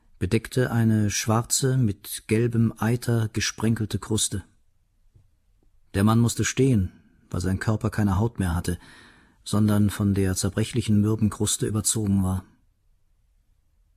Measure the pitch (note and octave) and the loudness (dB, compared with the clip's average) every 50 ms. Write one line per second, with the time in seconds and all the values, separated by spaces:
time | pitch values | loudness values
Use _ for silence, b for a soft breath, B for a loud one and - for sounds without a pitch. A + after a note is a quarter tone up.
0 | b b b - - F2+ A#2 A2 - - - C3 B2 - - A#2 A2+ A2 A2 G#2+ | b b b -6 -4 0 0 -2 -2 -2 -2 -2 -2 0 2 2 2 4 2 2
1 | G#2+ G2+ - - - A#2 A2 A#2 A#2 - - - C#3 C3 C3 C3 B2 G2+ G2 - | 2 0 -2 -2 -2 0 0 0 0 -2 -2 0 0 0 2 2 2 0 -2 -4
2 | - - - - - - A2 A2 A#2+ A#2+ A#2 A2+ A#2 A2 - - G#2 A2 B2 A#2+ | -10 -14 -14 -8 -4 -2 0 0 0 2 2 2 2 2 0 -2 -2 -2 -2 -2
3 | - - A#2 A2+ A2 G#2+ - A2 - - - - G#2+ A2 A#2 - G#2+ - - G2+ | 0 0 0 0 0 -2 -4 -4 -4 -4 -4 -2 -2 0 0 0 -2 -4 -4 -6
4 | - - A2 G#2+ - - G#2 G2 - _ _ _ _ _ _ _ _ _ _ _ | -4 -2 -2 -2 -2 -2 -4 -6 -10 _ _ _ _ _ _ _ _ _ _ _
5 | _ _ _ - _ _ _ _ _ _ _ _ _ _ _ _ _ _ - G2 | _ _ _ -20 _ _ _ _ _ _ _ _ _ _ _ _ _ _ -2 2
6 | G2 A2 A2+ A#2 A#2 A2+ - - G#2+ - - - C3+ C3+ B2 G#2 F#2 E2+ - - | 2 4 4 4 2 2 0 -2 -4 -2 0 2 2 4 4 2 0 -2 -6 -12
7 | _ _ _ _ _ - - F#2+ F2 F#2 F#2 F#2+ - A2 G#2+ G#2+ - G#2 - - | _ _ _ _ _ -8 -6 -4 -2 -2 -2 -2 -2 -2 -2 -2 -2 -4 -2 0
8 | G#2 G2+ F#2 F#2 A2 A2+ - - F#2+ F2+ E2 E2+ - F#2 E2+ - B B B B | 0 2 2 2 0 0 0 -2 -2 0 0 -2 -2 -4 -6 -6 B B B B
9 | B B B B B B B B B - - G#2 G#2+ G#2+ G#2 G#2 G#2 G2 - - | B B B B B B B B B -4 0 2 2 4 4 4 2 2 0 0
10 | G#2 G2+ G2 G2 G2 F#2 F#2 - - G2 - A2+ A2 - - A#2+ - - G#2+ G#2 | 0 0 2 2 0 0 0 -2 -2 -2 -2 -2 -4 -2 -2 -4 0 2 2 2
11 | G#2 G#2+ A2 G#2+ G#2+ G2+ - - G#2+ - - - A#2+ A2+ G#2+ G#2+ G2+ - - A2+ | 2 2 2 0 0 0 0 -2 -2 -2 -2 -2 -2 -2 -2 -2 -2 -2 -2 0
12 | G#2+ G2+ G2 G2 F#2+ F#2+ F#2+ F#2 - - _ _ _ _ _ _ _ _ _ _ | 0 2 2 2 2 0 -2 -4 -6 -10 _ _ _ _ _ _ _ _ _ _
13 | _ _ _ _ _ _ _ _ _ _ _ _ _ _ _ _ _ _ _ | _ _ _ _ _ _ _ _ _ _ _ _ _ _ _ _ _ _ _